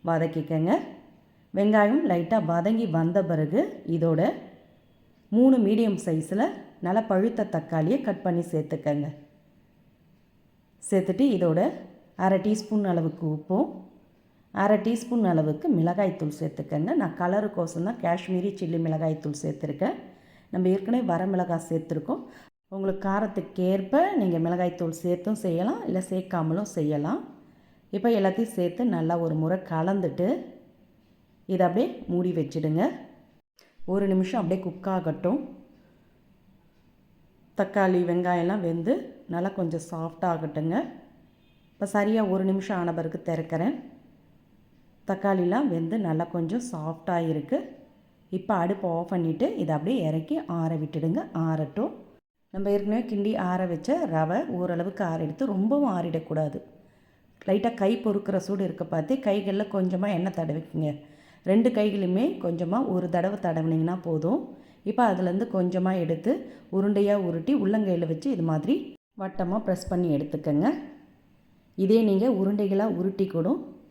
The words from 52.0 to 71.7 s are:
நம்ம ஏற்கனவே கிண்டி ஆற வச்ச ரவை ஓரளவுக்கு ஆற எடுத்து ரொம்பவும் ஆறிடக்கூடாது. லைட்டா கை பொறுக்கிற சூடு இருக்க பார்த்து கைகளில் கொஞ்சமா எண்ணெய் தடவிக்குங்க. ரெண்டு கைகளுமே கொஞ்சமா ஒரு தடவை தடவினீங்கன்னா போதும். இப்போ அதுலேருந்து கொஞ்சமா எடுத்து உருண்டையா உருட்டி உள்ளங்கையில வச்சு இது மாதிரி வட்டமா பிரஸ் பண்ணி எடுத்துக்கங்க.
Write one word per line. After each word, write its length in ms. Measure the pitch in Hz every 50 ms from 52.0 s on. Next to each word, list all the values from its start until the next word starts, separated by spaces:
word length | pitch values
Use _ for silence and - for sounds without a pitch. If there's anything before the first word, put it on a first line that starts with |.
| - - - _ _ _ _ _ _ _ -
நம்ம 160 | 190 196 202 202
ஏற்கனவே 300 | 202 196 202 208 233 233 240
கிண்டி 220 | 226 202 202 208 220 - 185 180
ஆற 120 | 180 180 185 180
வச்ச 260 | 170 156 165 - 277 349 330 202 170
ரவை 220 | 156 156 156 180 233 330 320 - 175
ஓரளவுக்கு 440 | 180 180 175 170 170 190 190 - 208 170 160
ஆற 60 | 160 165
எடுத்து 280 | 151 151 - 269 269 208
ரொம்பவும் 380 | 185 196 220 269 294 294 254 190 180
ஆறிடக்கூடாது. 600 | 170 175 160 160 160 - 156 156 156 147 147 - - - - - - - _ _ _ _ _ _ _ _ _ _ - -
லைட்டா 220 | 190 202 190 233 233 -
கை 100 | 202 196 226 240 -
பொறுக்கிற 320 | 220 202 202 202 - 185 185 185
சூடு 180 | - 202 190 190
இருக்க 180 | 180 160 - 175 165 -
பார்த்து 200 | 160 156 - 262 269 -
கைகளில் 460 | 220 196 208 190 196 190 196 214 202 -
கொஞ்சமா 340 | 202 185 185 185 180 190 208 196
எண்ணெய் 200 | 170 180 190 - -
தடவிக்குங்க. 500 | 165 156 151 156 160 - - 156 156 151 147 143 - - - - - - - - _ 180
ரெண்டு 180 | 190 220 226 254 240
கைகளுமே 480 | 214 208 214 196 202 196 180 180 190 240 330 392 - -
கொஞ்சமா 340 | 175 170 165 175 165 185 233 269 - 185
ஒரு 120 | 180 170 175 165
தடவை 220 | 175 170 190 202 196 -
தடவினீங்கன்னா 520 | 180 160 160 160 165 160 160 160 170 180 185 -
போதும். 340 | 170 160 156 151 170 233 339 - - - - - - - _ _ 202
இப்போ 120 | 220 247 247 220
அதுலேருந்து 360 | 190 175 185 180 175 196 233 233 -
கொஞ்சமா 380 | 190 180 180 175 185 185 185 190 185 170
எடுத்து 280 | 156 165 160 165 214 285 381 - - - - - - -
உருண்டையா 380 | 190 196 202 208 202 202 202 202 202 190
உருட்டி 280 | 175 165 165 165 254 285 277 202
உள்ளங்கையில 440 | 190 214 220 214 190 180 170 175 160 165
வச்சு 160 | 160 - 277 262
இது 80 | 180 165 165 156
மாதிரி 220 | 156 147 185 277 - - - - - _ _ _ - 196
வட்டமா 360 | 190 - - 185 175 185 - -
பிரஸ் 240 | - 185 180 - - 185
பண்ணி 160 | 175 180 170 151
எடுத்துக்கங்க. 520 | 139 151 - - 151 151 160 147 147 170 247 320 302 - - - - - - - _ _ _ _ _ _ _ _ _ _ _